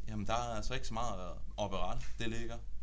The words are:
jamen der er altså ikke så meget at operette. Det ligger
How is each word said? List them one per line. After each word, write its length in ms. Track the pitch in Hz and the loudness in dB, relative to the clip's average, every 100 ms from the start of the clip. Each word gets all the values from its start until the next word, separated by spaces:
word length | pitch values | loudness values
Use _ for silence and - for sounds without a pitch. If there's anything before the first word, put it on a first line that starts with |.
| - | 0
jamen 200 | 107 101 | 0 0
der 60 | |
er 220 | 117 120 110 | 0 0 0
altså 180 | 107 | 0
ikke 140 | 131 - | 0 0
så 60 | |
meget 360 | 113 120 95 87 | 0 0 0 -4
at 80 | 78 - - | -4 -4 -2
operette. 480 | 101 92 90 110 - - | 0 2 2 2 2 0
Det 100 | 117 | 0
ligger 280 | 117 113 113 - - | 0 -2 -2 -2 -2